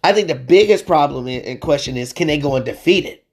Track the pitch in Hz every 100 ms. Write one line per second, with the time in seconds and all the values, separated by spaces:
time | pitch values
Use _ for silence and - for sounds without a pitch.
0 | 175 202 180 131 127 180 214 196 - 156
1 | 143 135 127 127 - 127 156 143 135 127
2 | 123 - 165 151 143 131 117 - 170 190
3 | - - _